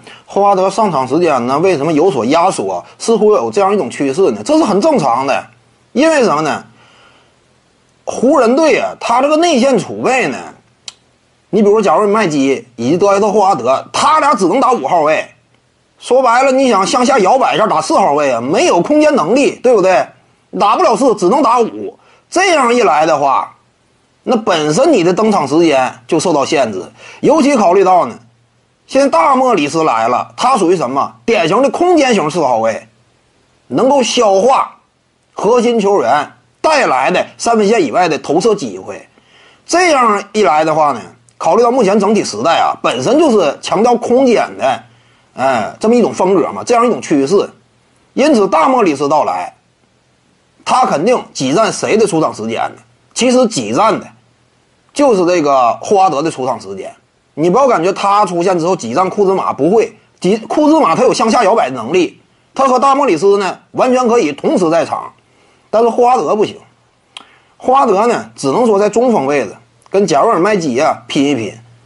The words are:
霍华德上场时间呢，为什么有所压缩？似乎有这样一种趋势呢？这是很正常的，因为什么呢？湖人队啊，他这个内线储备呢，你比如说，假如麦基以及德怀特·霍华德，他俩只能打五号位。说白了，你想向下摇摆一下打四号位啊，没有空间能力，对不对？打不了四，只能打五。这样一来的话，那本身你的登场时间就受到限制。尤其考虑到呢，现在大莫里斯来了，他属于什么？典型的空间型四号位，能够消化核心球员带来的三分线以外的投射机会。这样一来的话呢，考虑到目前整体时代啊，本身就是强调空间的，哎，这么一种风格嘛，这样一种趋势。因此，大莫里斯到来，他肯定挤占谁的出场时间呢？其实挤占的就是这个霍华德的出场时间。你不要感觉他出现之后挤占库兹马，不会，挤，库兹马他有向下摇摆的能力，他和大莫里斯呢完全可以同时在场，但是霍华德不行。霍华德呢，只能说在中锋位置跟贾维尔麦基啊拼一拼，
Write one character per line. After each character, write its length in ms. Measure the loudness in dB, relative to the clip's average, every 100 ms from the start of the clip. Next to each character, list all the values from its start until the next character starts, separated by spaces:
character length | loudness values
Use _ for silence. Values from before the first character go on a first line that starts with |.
| -18 -20 _
霍 160 | 0
华 140 | 2 2
德 140 | 0
上 200 | 0 -2
场 160 | -2 -2
时 140 | 0
间 260 | 0 0 0
呢， 140 | 0
为 160 | 0 0
什 100 | 0
么 60 |
有 180 | 0 0
所 140 | 0
压 260 | 0 0 0
缩？ 360 | -2 -6 -8 -10 -10
似 200 | -2 0
乎 160 | 2
有 180 | 2 0
这 80 | 0
样 140 | 0
一 40 | 0
种 120 | -4
趋 240 | -4 -4
势 180 | 0 0
呢？ 100 | 0 -2
这 120 | 0
是 60 |
很 160 | 0 0
正 180 | 2 0
常 300 | 0 -2 -2
的， 180 | -4 -6 _ _ _ _
因 180 | -2 0
为 140 | 2
什 100 | 2
么 80 | 0
呢？ 220 | -2 -6 -10 _ _ _ _ _ _ _ _ _ _ _ _ _ -12
湖 340 | -2 0 2
人 160 | 2 2
队 240 | 2 0
啊， 160 | -2 -6
他 240 | -2 0
这 60 | 0
个 80 | 0
内 240 | 2 2
线 180 | 2 0
储 180 | -4 -6
备 240 | -4 -2 -4
呢， 80 | -6 -14 -20 _ _ -20 -20 _ _ _ _ _
你 120 | 0
比 60 | 2
如 60 |
说， 80 | 2
假 160 | 2 2
如 100 | 2
麦 180 | 0 0
基 400 | 0 0 -2 -6 -8
以 140 | -2
及 60 | 0
德 120 | 2
怀 100 | 2
特· 60 | 0
霍 100 | 2
华 120 | 0
德， 320 | 0 0 -2 -2
他 300 | -2 0 2
俩 120 | 2
只 140 | 0 0
能 140 | 0
打 100 | 0
五 160 | 0 -2
号 140 | 0
位。 260 | 0 -2 -4 _ _ _ _ _ _ _
说 220 | -2 0
白 220 | 2 2
了， 80 | 2
你 160 | 2 2
想 180 | 0 0
向 180 | 0 0
下 140 | 2
摇 180 | 2 2
摆 180 | 0 0
一 20 |
下 100 | 0
打 140 | -2
四 120 | 0 0
号 180 | 2
位 180 | 0 0
啊， 80 | -2
没 280 | -2 0 2
有 120 | 0
空 220 | 0 2
间 120 | 2 2
能 200 | 0 0
力， 240 | 0 0
对 140 | 2 2
不 60 |
对？ 260 | 2 2 -2 -10 _ _ _ -2
打 180 | 0 2
不 60 |
了 120 | 2 2
四， 180 | 0 2
只 120 | 2
能 140 | 2
打 160 | 2 0
五。 400 | -2 -8 -14 -16 _ _ _
这 220 | -2 0
样 220 | 2 2
一 80 | 2
来 240 | 2 2 2
的 140 | 0
话， 360 | 0 0 -2 -12 _ _ _ _ _ _
那 140 | -4 -2
本 360 | 0 -2 0
身 200 | 2 2
你 100 | 2
的 100 | 2
登 180 | 0 0
场 160 | 0 0
时 120 | 2
间 400 | 2 2 -2 -6 -4
就 120 | -2
受 120 | 0
到 140 | -2 0
限 260 | -2 -2
制。 100 | -4 -12 -18 -20 -4
尤 220 | 0 2
其 140 | 2 2
考 180 | 2
虑 100 | 2
到 220 | 4 2 0
呢， 120 | -6 -20 _ _ _ _ _ _
现 140 | 0
在 80 | 0
大 260 | 2 2 2
莫 180 | 2
里 140 | 0 -2
斯 160 | -2
来 240 | 0 0 0
了， 260 | -2 -4 -4
他 180 | 0 0
属 160 | 2
于 60 | 0
什 120 | -2
么？ 260 | -4 -4 -6 -2
典 220 | -2 0
型 140 | 0
的 80 | 0
空 280 | 0 0 2
间 160 | 2
型 180 | 0 0
四 80 | -2
号 200 | 0 0
位， 280 | -2 -4 -12 _ _ _ _ _ _ _ _
能 220 | -2 2
够 120 | 2
消 340 | 0 0 2 2
化 420 | 2 0 -2 -10 _ _ _ _ _
核 280 | -6 0 0
心 180 | 2 0
球 220 | 0 0
员 300 | 0 -2 -2 -12 _ _
带 260 | 0 0 0
来 240 | 0 0
的 160 | -2 -4 -6
三 200 | -2 0
分 100 | 2
线 160 | 0 0
以 60 |
外 160 | 0 0
的 100 | -2
投 220 | -2 -2
射 160 | 0 -2
机 240 | -6 -12
会。 280 | -14 -16 -18 _ _ _ _ _ -4
这 260 | 0 2
样 320 | 2 2 0 -4
一 120 | -2
来 200 | 2 2
的 100 | 0
话 200 | 0 0
呢， 80 | -2 -10 -20 _ _
考 180 | -2 2
虑 60 |
到 80 | 2
目 140 | 2
前 160 | 2 2
整 160 | 2 0
体 80 |
时 180 | -2 -4
代 160 | -2 0
啊， 140 | 0 -2
本 220 | -4 -4
身 160 | 0 2
就 100 | 2
是 280 | 2 0 -4
强 220 | -6 -2
调 120 | 0 0
空 300 | 0 2 2
间 240 | 2 -2 -4
的， 260 | -4 -4 -8 _ _ _ _ -6
哎， 400 | -2 -2 -4 -4
这 100 | 0
么 40 |
一 80 | 2
种 120 | 0
风 200 | 0 0
格 160 | 0 0
嘛， 100 | -6 -2
这 80 |
样 140 | 0 0
一 20 |
种 120 | -2
趋 260 | -2 -2 2
势。 220 | 0 -2 -8 _ _ _ _ _
因 200 | -2 2
此， 140 | 2 2
大 220 | 2 2
莫 120 | 2
里 140 | 0 0
斯 120 | 0
到 160 | 0
来， 300 | 0 -4 -8 -16 _ _ _ _ _ _ _ _ _ _ -2
他 200 | 0 0
肯 200 | 0 0
定 180 | -2 -4
挤 200 | -6 -2
占 180 | 0 0
谁 240 | -2 -2 0
的 100 | 0
出 140 | 0
场 140 | -2
时 140 | -4 -8
间 120 | -6 -8 -10
呢？ 60 | _ _ _
其 180 | -4 0
实 160 | 2 0
挤 260 | -2 -4
占 240 | 0 0 -2
的 80 | -8 -20 _ _ _ _ _ _ _
就 220 | 0 2 2
是 100 | 2
这 160 | 0
个 320 | 0 2 0 -2
霍 140 | -2 2
华 140 | 2
德 120 | 0
的 80 | -4
出 160 | -6 -6
场 140 | -6
时 160 | -10 -14
间。 180 | -14 -18 _ _ _ -4
你 140 | 0
不 80 | 2
要 100 | 2
感 140 | 2
觉 120 | -2
他 320 | -2 0 0 0
出 180 | -2
现 160 | -2 0
之 60 | -2
后 100 | -4
挤 180 | -4
占 160 | -4 -2
库 140 | 0
兹 100 | 0
马， 200 | 0 -2
不 160 | -2 0
会， 260 | 2 0 -6 _ _
挤， 160 | -2 -2
库 320 | -2 0 2
兹 120 | 2
马 120 | 2 2
他 80 |
有 100 | 0
向 160 | 0 0
下 140 | 2
摇 120 | 2 0
摆 140 | -2
的 60 | -6
能 180 | -4
力， 260 | -2 -2 -6 _ _ _
他 140 | -2 0
和 120 | 2
大 160 | 2 2
莫 100 | 0
里 100 | 0
斯 220 | 2 2
呢 220 | 0 -6 _
完 220 | -2 0
全 140 | 2 2
可 100 | 0
以 140 | 0
同 240 | -2 -2 0
时 120 | 0
在 120 | 0
场， 300 | -2 -6 -10 -18 _ _ _ _ _
但 140 | 0
是 40 | 0
霍 160 | 2
华 140 | 2 2
德 180 | 0 -2
不 80 |
行。 140 | -2 -6 -20 _ _ _ _ -20 -20 _ _ _
霍 180 | -2
华 120 | 0 0
德 220 | 0 0
呢， 240 | -4 -8 -8
只 160 | -4
能 140 | 0 0
说 140 | 2
在 100 | 0
中 240 | 0 0
锋 140 | 0 0
位 160 | -2 -4
置 100 | -10 _ _ _
跟 140 | -2 0
贾 160 | 2
维 80 | 2
尔 80 | 0
麦 180 | 0 0
基 240 | -2 0
啊 220 | -2 -2 -6
拼 180 | -2 -2
一 60 | -2
拼， 180 | -6 -12 -20 _